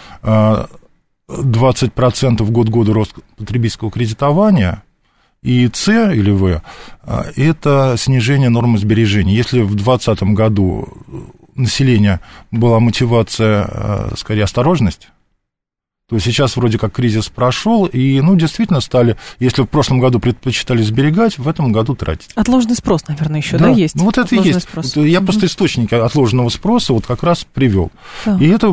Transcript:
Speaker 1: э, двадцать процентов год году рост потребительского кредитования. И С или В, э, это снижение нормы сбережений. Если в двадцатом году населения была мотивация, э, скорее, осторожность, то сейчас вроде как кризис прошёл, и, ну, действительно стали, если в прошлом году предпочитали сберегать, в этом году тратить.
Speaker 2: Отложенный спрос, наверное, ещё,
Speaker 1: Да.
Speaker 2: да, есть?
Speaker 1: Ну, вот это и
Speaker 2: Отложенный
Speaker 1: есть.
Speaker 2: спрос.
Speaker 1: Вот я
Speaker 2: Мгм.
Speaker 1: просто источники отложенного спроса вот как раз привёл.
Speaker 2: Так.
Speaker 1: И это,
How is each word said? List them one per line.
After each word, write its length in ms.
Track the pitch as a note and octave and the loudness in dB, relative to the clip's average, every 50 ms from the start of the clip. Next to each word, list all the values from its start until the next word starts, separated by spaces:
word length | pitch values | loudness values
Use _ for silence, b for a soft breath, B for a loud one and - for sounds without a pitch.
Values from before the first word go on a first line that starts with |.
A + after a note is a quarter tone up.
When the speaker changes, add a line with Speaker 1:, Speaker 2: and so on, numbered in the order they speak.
| B B B B | B B B B
Speaker 1:
э, 440 | - A2 A2 A2 G#2+ A2 G#2+ - - - - - - _ _ _ _ _ _ _ _ - | -2 0 2 4 4 2 2 0 -4 -8 -14 -20 -20 _ _ _ _ _ _ _ _ -14
двадцать 640 | C3+ - C3+ C3 A2+ A2+ B2+ C3 A#2+ - C3+ A2+ - | -8 -4 -2 0 0 2 2 2 2 0 -2 -4 0
процентов 580 | - B2 B2 - - C3 B2+ A#2+ A2 A2 G#2 | 0 0 0 0 0 0 0 0 0 0 0
год 160 | A#2 A#2+ A2+ A2 | 0 0 0 2
году 240 | A2 A#2 A2 G#2 | 2 2 2 2
рост 220 | G#2+ A2 G#2+ - - - - _ _ | 2 0 0 -2 -6 -18 -20 _ _
потребительского 540 | - A2 - G#2+ B2 A2+ G#2+ - - A2+ G#2+ | -16 -10 -6 -4 -2 -2 -2 -4 -6 -8 -8
кредитования. 920 | - A2 B2 A2 A2 - C#3 C#3+ D3 F#3 G#3 G#3+ F#3+ C#3+ G2 F2+ B2 - - _ _ _ _ _ _ _ _ _ _ _ | -4 -4 -4 -4 -4 -2 0 0 2 2 4 4 4 2 2 0 -2 -6 -12 _ _ _ _ _ _ _ _ _ _ _
И 260 | - B2+ B2+ B2 B2 A#2+ | -4 0 2 2 2 0
С 160 | - - - G3 | -2 -2 0 0
или 420 | G#3+ A#3 A3+ G3+ E3 A2 G2 G2+ | 2 2 2 2 0 2 2 2
В, 300 | G2+ F#2+ F#2+ F#2 E2+ D#2+ B B B B B B B B - | 2 2 2 0 0 -2 B B B B B B B B -10
э, 160 | - A2+ A#2+ - - - | -6 -6 -6 -6 -6 -4
это 640 | - C#3 D#3+ D#3+ - - D3 C#3 C#3 C3+ C3 A#2+ A2 | -2 0 0 -2 0 0 0 2 2 2 0 0 -2
снижение 520 | - C3 C3 B2+ A2 A#2+ C#3+ C#3 C3+ A#2+ | 0 0 0 0 2 2 2 2 2 2
нормы 280 | A#2 A#2+ A#2 A#2+ A#2 G2+ | 2 2 2 2 0 0
сбережений. 560 | G#2 G#2 A2 A2 A2+ G2+ G2+ G#2 F2+ F2+ G2+ | 0 0 2 2 2 2 2 2 2 2 2
Если 260 | A#2 A#2+ - A#2+ B2 | 0 0 0 0 0
в 120 | A2 G2 G#2 | 0 0 -2
двадцатом 600 | G2+ G2+ B2 B2+ A#2 - A#2+ G#2+ - G2 G2 G#2+ | -2 0 0 0 0 0 -2 -2 0 0 0 0
году 520 | G2+ A2 A2 G#2 G2+ F#2+ F#2 - - - - - - - - - - - - - _ - _ _ | 2 2 0 2 2 0 0 -2 -4 -8 -12 -16 -20 -20 -18 -16 -16 -16 -18 -20 _ -20 _ _
населения 640 | C3+ B2+ A2 - - C3+ B2+ A#2+ G#2+ G#2 G2+ F#2+ F2+ B B B B B B | -4 -4 -2 0 0 2 2 4 4 4 2 0 -2 B B B B B B
была 260 | - A2+ A#2 A#2+ A2+ A2 | -2 0 2 2 4 4
мотивация, 880 | A#2 A#2 G#2+ - C3 A#2 A#2+ A#2 G#2+ - - - A2 A2 G#2+ G2+ F#2+ - | 2 2 2 0 0 0 2 0 0 -2 -2 -2 0 2 2 0 -2 -4
э, 420 | - G#2+ G#2+ G#2+ G#2 G2 G#2+ A2 - | -6 -6 -4 -4 -4 -4 -4 -6 -8
скорее, 280 | - - - A2 G#2 G#2 | -10 -6 -4 -2 -2 -2
осторожность, 640 | G2 - A#2+ B2 D#3+ F3+ C#3 A#2+ F2+ - - - _ _ _ _ _ _ _ _ _ _ _ _ _ _ _ _ _ _ _ _ _ | -2 0 0 0 2 2 2 0 0 -2 -4 -16 _ _ _ _ _ _ _ _ _ _ _ _ _ _ _ _ _ _ _ _ _
то 100 | A#2+ G#2+ | -4 -2
сейчас 380 | - A#2+ A2+ - C#3 A#2+ - | -2 -2 0 0 0 0 0
вроде 220 | B2+ B2 A#2 G#2+ - | 0 0 0 0 -2
как 140 | - G2+ | -4 -4
кризис 360 | - - B2 A#2 G#2 A2 - - | -4 -2 -2 0 0 -2 -4 -6
прошёл, 580 | - - A#2+ B2+ B2+ - - G#3+ A#3 A3 F#3+ | -4 -2 -2 -2 -2 -2 -2 0 2 2 0
и, 340 | - - B2+ C3 C3+ C3+ C3+ | 0 -2 0 0 2 2 2
ну, 160 | C#3 F3 G3 | 4 4 4
действительно 440 | E3 E3 D#3 - - A3+ - E3+ C3 | 4 2 0 0 -2 -2 0 0 -2
стали, 360 | - - - B2+ A#2+ A#2+ A#2 B B B B B | -2 0 0 2 2 2 0 B B B B B
если 220 | B2 B2+ - - | -2 0 0 0
в 40 | B2 | -2
прошлом 340 | - - D3+ C3+ - C3+ B2+ | 0 0 0 0 2 0 2
году 200 | B2 C3 A#2+ A2 | 2 2 0 2
предпочитали 600 | - B2 A2+ - - B2+ A2 - - - B2+ A#2 | 0 -2 -4 -2 -4 -6 -4 -4 -4 -2 0 0
сберегать, 560 | A2 G#2+ A2 B2 C3+ D3+ D#3 G#3 A#3 A3+ - - | 0 0 0 0 0 0 2 2 0 0 -2 -4
в 100 | A#2+ D3+ | -6 -4
этом 240 | D#3+ - D3 B2 | -2 -2 -2 0
году 220 | G#2 A2 A2+ D3 C3 | 0 0 0 -2 -4
тратить. 340 | - - - D#2+ - - - - | -4 -4 -6 -6 -8 -10 -8 -2
Speaker 2:
Отложенный 420 | A3+ G#3+ - B3 B3+ A#3+ A3 B3 | -2 0 2 2 2 2 0 -2
спрос, 320 | - - A#3+ F#3+ D#3 - - | -4 0 -2 -2 -2 -2 -6
наверное, 300 | D3 D3 D#3 D3+ D3+ D3+ | -6 -4 -4 -4 -2 -4
ещё, 180 | C#3+ - - C3 | -4 -2 0 2
Speaker 1:
Да. 80 | E3 | 4
Speaker 2:
да, 40 | A#3+ | 4
есть? 240 | C4 G#3+ F3 D#3 - | 4 2 2 0 0
Speaker 1:
Ну, 100 | C#3+ F3 | 0 0
вот 140 | A3 - C4 | 0 2 0
это 160 | A#3 - B3 | 0 0 0
и 40 | G#3+ | 2
Speaker 2:
Отложенный 160 | G3 F#3 F3+ | 2 2 0
Speaker 1:
есть. 140 | F3+ - - | 0 -4 -6
Speaker 2:
спрос. 280 | - E3 D#3+ C3 - | -10 -8 -8 -4 -2
Speaker 1:
Вот 80 | D3 D3+ | 0 2
я 140 | D3+ E3+ F#3 | 2 2 2
Speaker 2:
Мгм. 60 | G3 | 2
Speaker 1:
просто 200 | F#3 G3+ G#3+ G3 | 0 0 0 0
источники 480 | E3+ - - G3 D3 - B2 A#2 G2+ A2+ | -2 0 -2 -2 -2 0 -2 -2 0 0
отложенного 560 | A#2 A2+ A2+ - D3+ C3 A2+ A#2 B2+ B2 A#2+ | 0 0 0 2 2 2 2 2 0 0 -2
спроса 420 | - - - F#3+ A#3+ A#3+ - - | -4 -4 -2 0 0 0 0 0
вот 140 | B2+ A2 - | -2 -2 -2
как 160 | - B2 - | -4 -6 -2
раз 240 | - E3+ E3+ - - - | 0 0 0 -2 -4 -10
привёл. 380 | _ B2+ C3+ A#2+ G2 F#2+ E2 - B B B B B B B | _ 0 0 2 2 0 0 -2 B B B B B B B
Speaker 2:
Так. 120 | A3 G3+ F#3 | -2 0 2
Speaker 1:
И 60 | - D#3 | 4 4
это, 220 | G3+ A3+ - G#3 | 4 4 2 2